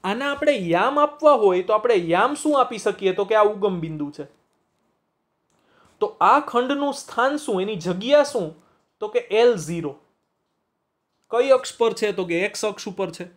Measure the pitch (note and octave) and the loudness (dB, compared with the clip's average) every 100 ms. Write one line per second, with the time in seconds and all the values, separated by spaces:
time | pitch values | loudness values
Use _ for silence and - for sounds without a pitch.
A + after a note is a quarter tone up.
0 | F#3 A3 C#4 C#4+ D4+ C4 F3 E3+ A3+ C#4+ | -6 -4 -4 0 0 0 0 2 2 2
1 | D4 - D#4 C4+ G3+ F3+ F3 G#3+ A#3+ G#3+ | 0 4 4 6 4 2 2 0 2 0
2 | E3+ F3 A#3 C#4+ D4+ C#4+ B3+ A3 G#3+ F#3 | 2 2 2 0 0 2 0 0 -4 -2
3 | F#3+ F#3 G3 A3 G#3+ G#3 G3+ F3+ D#3+ D#3 | -2 -2 0 4 2 2 -4 -2 -6 -8
4 | C#3+ C#3+ C#3 _ _ _ _ _ _ _ | -8 -10 -18 _ _ _ _ _ _ _
5 | _ _ _ _ _ _ _ _ _ _ | _ _ _ _ _ _ _ _ _ _
6 | G#3+ - F#3 C4+ D4 A#3+ B3+ C#4+ C#4+ - | -6 0 4 4 2 -2 -2 -4 -4 -6
7 | - - C4 D4 C#4+ F#3+ G3 G#3 F3+ F3+ | -8 -2 -2 -2 -4 -4 -4 -6 -6 -6
8 | A3+ D4 C#4+ A#3+ D#3+ - _ _ _ _ | 2 4 4 -2 -8 -10 _ _ _ _
9 | D#3 - - G#3 A#3+ G#3+ D3+ E3+ D3+ C3+ | -6 -6 -2 2 4 2 -4 -8 -8 -12
10 | _ _ _ _ _ _ _ _ _ _ | _ _ _ _ _ _ _ _ _ _
11 | _ _ _ A3+ C4+ B3+ C4 - A3+ G3+ | _ _ _ 0 4 2 2 -2 0 0
12 | G#3 F#3+ F3+ E3+ G3+ - G#3+ G3+ - F#3 | -4 -2 -2 -2 -2 -4 -6 -6 -12 -8
13 | F#3+ - F3 | -8 -8 -18